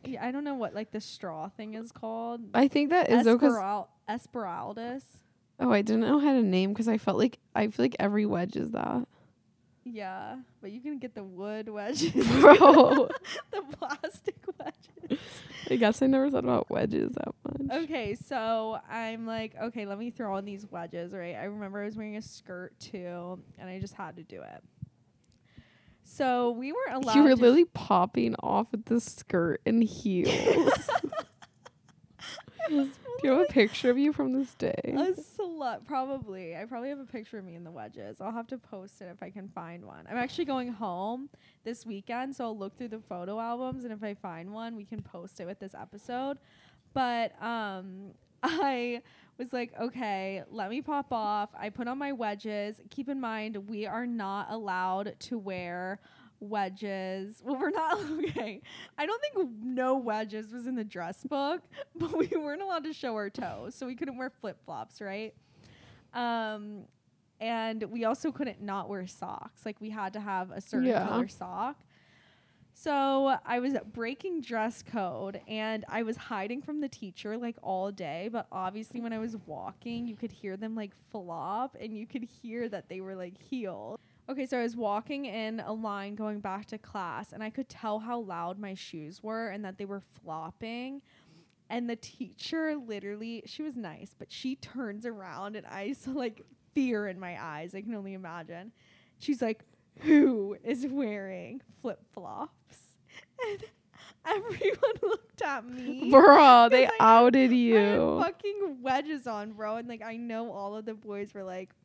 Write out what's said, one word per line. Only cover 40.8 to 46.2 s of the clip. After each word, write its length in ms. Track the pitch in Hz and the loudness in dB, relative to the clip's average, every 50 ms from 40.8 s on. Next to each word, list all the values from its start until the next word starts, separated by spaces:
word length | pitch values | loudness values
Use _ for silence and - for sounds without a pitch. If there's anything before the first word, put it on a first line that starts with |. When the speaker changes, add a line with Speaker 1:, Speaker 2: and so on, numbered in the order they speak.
| 233 196 175 175 190 214 233 254 277 285 _ - _ _ _ _ - | -6 -6 -4 -4 -4 -4 -6 -6 -10 -14 _ -20 _ _ _ _ -12
Speaker 1:
this 220 | 220 240 226 - | -10 -10 -10 -10
weekend, 500 | 226 220 196 196 - 233 240 262 269 269 | -12 -12 -12 -10 -8 -8 -6 -6 -8 -6
so 100 | - 254 | -6 -6
I'll 120 | 226 220 214 | -6 -6 -6
look 200 | 196 196 - - | -8 -10 -10 -10
through 120 | 247 233 | -12 -10
the 100 | 220 226 | -10 -12
photo 400 | 214 - 196 180 175 185 208 220 | -12 -10 -10 -10 -8 -6 -6 -6
albums, 440 | 226 233 240 240 254 262 262 269 240 | -4 -6 -6 -6 -6 -6 -8 -8 -8
and 100 | 247 220 | -10 -10
if 100 | 208 214 | -8 -8
I 100 | 208 202 | -8 -8
find 400 | 196 - 190 170 165 170 190 208 | -8 -10 -12 -10 -10 -12 -12 -10
one, 220 | 220 226 233 233 | -10 -10 -10 -10
we 100 | 220 208 | -12 -12
can 160 | 190 233 214 | -12 -12 -12
post 380 | 196 - - 175 175 196 - - | -12 -12 -14 -16 -16 -16 -14 -12
it 60 | 185 | -10
with 140 | 175 202 - | -10 -10 -10
this 140 | 202 196 - | -12 -14 -14
episode. 640 | - - - - 208 - - 240 247 | -14 -16 -16 -16 -18 -12 -8 -6 -4